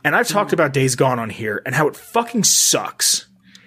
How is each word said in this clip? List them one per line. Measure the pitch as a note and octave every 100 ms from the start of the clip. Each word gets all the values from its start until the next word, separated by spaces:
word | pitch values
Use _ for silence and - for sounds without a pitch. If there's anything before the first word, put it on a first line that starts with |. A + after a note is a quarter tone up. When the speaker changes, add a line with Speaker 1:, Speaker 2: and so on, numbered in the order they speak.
Speaker 1:
And | C#3+ F3+
I've | A#3+
talked | G3+ G3+
Speaker 2:
Mm-hmm. |
Speaker 1:
about | F3+ D3+
Days | C#3 C3+ B2
Gone | C3+ B2
on | A2
here | - A2 G#2
and | B2+
how | B2+ D3+
it | -
fucking | - A#3 A#3+ A#3+
sucks. | F#3 - - - G2+ - - - - _ _ -